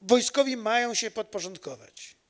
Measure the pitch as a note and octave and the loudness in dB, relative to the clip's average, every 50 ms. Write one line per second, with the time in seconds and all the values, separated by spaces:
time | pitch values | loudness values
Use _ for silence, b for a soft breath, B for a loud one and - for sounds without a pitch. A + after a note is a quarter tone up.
0 | G3 F#3+ A#3+ B3 - - - C#4+ C#4 C4+ C4 A#3+ G#3+ G#3+ A3+ A#3+ A#3+ A#3+ A3+ - | 2 4 4 4 4 4 2 2 2 2 0 -2 0 0 2 2 2 0 -2 -2
1 | A#3 A3 - A3 G#3+ - - G3 E3 F#3 G3+ G#3+ - C#3+ C3 - G#2 - _ - | -4 -4 -6 -8 -8 -6 -8 -8 -8 -10 -12 -14 -14 -14 -14 -16 -18 -20 _ -20
2 | - - - _ _ | -20 -20 -20 _ _